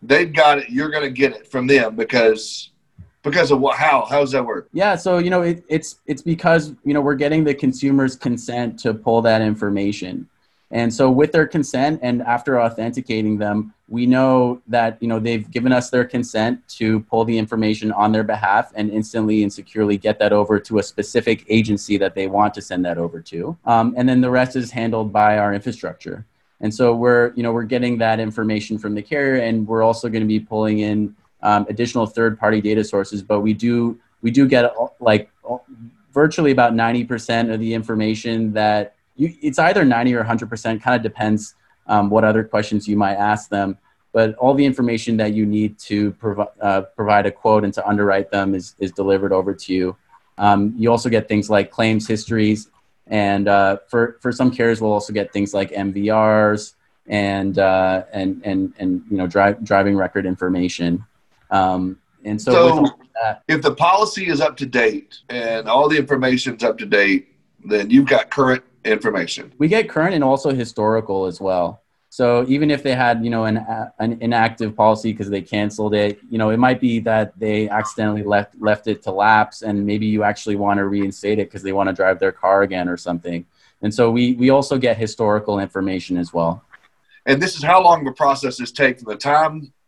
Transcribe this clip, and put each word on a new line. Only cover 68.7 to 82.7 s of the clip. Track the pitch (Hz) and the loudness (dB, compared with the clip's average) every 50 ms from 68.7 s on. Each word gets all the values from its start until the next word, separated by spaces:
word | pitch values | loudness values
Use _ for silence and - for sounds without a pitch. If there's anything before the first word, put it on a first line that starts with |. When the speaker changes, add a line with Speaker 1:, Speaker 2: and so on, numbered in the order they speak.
| _ _ - | _ _ -2
Speaker 1:
information. | 110 107 104 113 107 101 90 85 87 - - - - _ - | -2 -2 0 0 -2 -2 -2 -4 -6 -8 -12 -12 -12 _ -2
Speaker 2:
We | 151 165 | 0 2
get | 214 226 220 220 | 2 2 0 -2
current | - 156 165 190 185 | -2 -2 0 0 0
and | 151 | 0
also | 135 131 135 131 - 147 | 2 2 2 0 0 -2
historical | 135 123 117 110 - 113 107 110 113 113 110 101 95 95 95 | -2 -2 -4 -6 -4 -2 0 0 0 0 -2 -2 -4 -2 -2
as | 90 85 - | -4 -6 -4
well. | 98 95 92 90 87 85 107 - _ _ _ _ _ _ | -4 -2 0 0 -2 -2 -4 -10 _ _ _ _ _ _
So | - - 123 120 120 120 127 131 | -4 0 2 2 2 2 2 2
even | 135 147 156 151 | 0 2 2 0
if | 143 - | 0 0
they | - 135 123 | -2 -2 0
had, | 127 127 120 117 113 113 | 2 2 2 2 0 -2
you | 120 | -2
know, | 117 113 110 | -2 -2 0
an, | 107 107 107 | 0 -2 -2
uh, | 110 110 113 110 110 - _ - | -4 -6 -8 -8 -8 -10 _ -4
an | 110 117 117 117 | -4 -4 -4 -4
inactive | 120 117 117 113 113 113 113 - 113 104 110 | -2 0 2 2 2 0 0 -4 -8 -6 0
policy | - 107 110 107 110 - 113 | 2 4 4 4 2 -2 -6
'cause | 104 110 98 101 | -4 -4 -6 -4
they | 101 98 | -4 -6
canceled | 90 - 107 104 104 101 104 107 107 104 104 | -6 -4 -4 -2 -2 -2 -4 -4 -4 -2 0
it, | 104 104 104 104 - - - | 0 0 0 -2 -6 -10 -6
you | 117 110 | -2 0
know, | 107 107 | 0 2
it | 110 120 | 2 4
might | 127 127 127 - | 4 2 2 2
be | 127 123 117 113 | 0 0 0 0
that | 110 113 110 110 107 - - 92 | -2 0 0 0 0 -2 -6 -6
they | 110 107 104 107 107 101 | -4 -2 0 0 -2 -2
accidentally | 104 110 110 - - 113 107 107 104 107 | -2 -4 -4 -4 -4 -4 -2 -2 -2 -2
left, | 101 101 104 101 104 - _ - | -2 0 0 0 0 -2 _ -4
left | 107 107 104 - - | 0 0 0 0 -2
it | 113 98 - - | -6 -6 -4 -6
to | 101 | -6
lapse, | 92 98 104 110 110 107 107 - - - | -2 2 4 4 6 4 4 0 -4 -10
and | 117 107 104 101 101 | -6 -4 -4 -2 -2
maybe | 104 104 107 110 | -2 -2 -2 -2
you | 107 107 104 | 0 0 0
actually | 104 104 104 - - 107 101 | 0 -2 -2 -4 -4 -4 -4
wanna | 101 101 101 101 101 98 | -2 0 0 0 0 0
reinstate | 98 101 101 98 98 98 - 101 104 107 104 | -2 -2 -2 -4 -4 -6 -6 -4 -2 -2 -2
it | 98 - | -2 -6
'cause | - 95 | -8 -10
they | 98 95 | -8 -4
wanna | 95 101 98 98 | -2 0 0 0
drive | 90 98 95 95 92 90 | 0 0 2 2 2 2
their | 95 95 | 0 -4
car | - - 95 95 98 98 | -2 0 0 2 4 4
again | 98 95 | 2 0